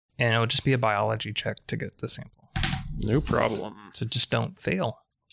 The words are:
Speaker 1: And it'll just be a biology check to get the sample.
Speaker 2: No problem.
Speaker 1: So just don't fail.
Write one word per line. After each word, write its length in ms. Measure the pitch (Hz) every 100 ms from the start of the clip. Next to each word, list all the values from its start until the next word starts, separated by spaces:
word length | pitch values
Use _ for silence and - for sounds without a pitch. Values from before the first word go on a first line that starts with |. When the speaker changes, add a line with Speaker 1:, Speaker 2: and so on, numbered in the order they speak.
| _ -
Speaker 1:
And 160 | 123
it'll 120 | 113 117
just 180 | -
be 80 | -
a 60 | 131
biology 540 | 113 104 107 110 107
check 320 | 104 - 104 -
to 80 | -
get 220 | - -
the 100 | -
sample. 420 | - - _ _ - - - - -
Speaker 2:
No 240 | 107 123
problem. 560 | - - - 226 - - 101
Speaker 1:
So 100 | -
just 260 | 117 120 -
don't 280 | 120 113 185
fail. 400 | - 185 139 - _ _ _